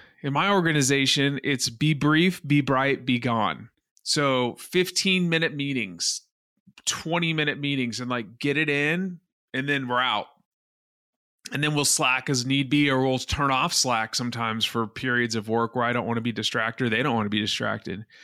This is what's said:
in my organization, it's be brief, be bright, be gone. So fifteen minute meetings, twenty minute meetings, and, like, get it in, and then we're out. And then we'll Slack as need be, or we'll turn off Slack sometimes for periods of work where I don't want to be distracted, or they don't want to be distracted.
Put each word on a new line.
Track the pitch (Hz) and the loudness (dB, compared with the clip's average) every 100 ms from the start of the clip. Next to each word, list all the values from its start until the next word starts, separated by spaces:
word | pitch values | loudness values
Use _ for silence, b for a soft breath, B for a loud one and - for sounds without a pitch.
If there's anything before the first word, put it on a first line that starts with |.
| B _ | B _
in | 143 | -4
my | 143 196 | 0 2
organization, | 196 165 151 131 139 135 147 139 143 | 4 4 4 4 4 2 2 0 0
it's | 139 135 123 | -2 -2 -4
be | 117 151 143 | 0 0 2
brief, | 147 156 185 180 139 | 4 4 4 2 2
be | 147 | 2
bright, | 135 131 139 135 127 | 4 2 2 0 0
be | 123 | 0
gone. | 127 117 98 65 113 _ _ _ | 0 0 0 -2 -12 _ _ _
So | - 151 139 131 120 - | -4 0 2 2 0 -4
fifteen | - 180 180 - 190 185 175 | -2 0 0 0 0 2 2
minute | 165 165 143 | 2 0 -2
meetings, | 139 131 98 85 - - - _ _ _ _ - - | -4 -4 -4 -6 -6 -6 -10 _ _ _ _ -10 -6
twenty | - 160 170 165 | -6 -2 -2 0
minute | 156 147 143 | 0 -2 -2
meetings, | 143 135 120 110 | -2 -2 -2 -4
and, | 123 | -4
like, | 123 107 117 | -4 -6 -4
get | 143 143 | -2 0
it | 147 | 0
in, | 143 147 170 190 170 _ _ _ | 2 0 0 -4 -8 _ _ _
and | 131 139 | -6 -2
then | 143 123 | -2 0
we're | 123 | 0
out. | 127 107 - _ _ _ _ _ _ _ _ _ _ _ - | 2 0 -4 _ _ _ _ _ _ _ _ _ _ _ -10
And | - | -4
then | 151 | 0
we'll | 147 139 | 0 0
Slack | - 131 131 139 | 2 2 0 0
as | 127 127 | -2 0
need | 139 131 | 0 2
be, | 147 143 | 2 4
or | 131 | 4
we'll | 131 127 | 2 0
turn | - - 139 | -2 -2 0
off | 131 175 | 2 0
Slack | - 131 113 110 | 0 0 0 -2
sometimes | - 123 120 113 113 - | -4 -4 -4 -2 -2 -2
for | 120 110 | -2 -4
periods | - 131 120 120 | -4 0 0 0
of | 113 107 | -2 -2
work | 117 113 127 | 0 0 0
where | 120 | 0
I | |
don't | 120 107 | 0 -2
want | 117 | -2
to | |
be | 117 | -2
distracted, | 110 107 120 113 - 123 | -4 -4 -2 -2 -2 0
or | |
they | 110 | 2
don't | 143 117 | 0 0
want | 104 | 0
to | |
be | 104 | -2
distracted. | 104 - 110 107 - 95 - B | -2 -2 -4 -4 -8 -10 -12 B